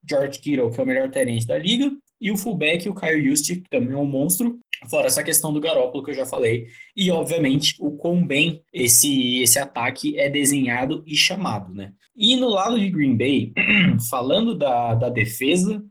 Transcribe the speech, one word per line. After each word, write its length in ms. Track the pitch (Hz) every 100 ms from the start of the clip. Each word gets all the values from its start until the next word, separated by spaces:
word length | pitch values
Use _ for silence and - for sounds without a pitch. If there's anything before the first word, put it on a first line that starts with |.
| 147
George 300 | 143 143 -
Kittle, 320 | 147 139 117
que 100 | 117
é 40 |
o 20 | 131
melhor 240 | 131 135
tight 220 | 135 127
end 160 | 117 117
da 100 | -
liga, 340 | 165 240 285 277 _ _
e 80 | 196
o 80 | 208
fullback, 500 | 240 170 151 175 208
o 60 |
Kyle 340 | 190 165 160 135
Juszczyk, 340 | 139 - 180
que 80 | -
também 240 | 131 123 139
é 20 |
um 80 | 143
monstro, 540 | 135 156 180 240 233 _ - -
fora 200 | 156 131
essa 160 | 135
questão 280 | 151 156 156
do 80 | 151
Garoppolo 440 | 151 147 127 143
que 80 | 139
eu 40 | 135
já 120 | 127
falei, 400 | 135 120 113 117 - - -
e 140 | 185
obviamente 640 | 165 151 170 143 143 - -
o 100 | 147
quão 340 | 147 165 175
bem 380 | 175 131 165 156 _
esse, 680 | 170 123 - 147 135 123 123
esse 160 | 120 -
ataque 580 | 139 - 120 127 151 147
é 140 | 139
desenhado 760 | 143 139 143 127 120 135 160 156
e 80 | 147
chamado, 580 | - 190 165 107 92
né? 180 | 95 98 - _ -
E 200 | 214 254
no 140 | 254
lado 300 | 196 202 240
de 120 | 196
Green 260 | 160 139 113
Bay, 340 | 123 135 117 - - 208
<clears throat> 280 | 180 117 -
falando 420 | 131 127 180 226
da, 400 | 180 143 120 120
da 160 | 117 123
defesa 760 | 117 104 - 131 180 190 214 -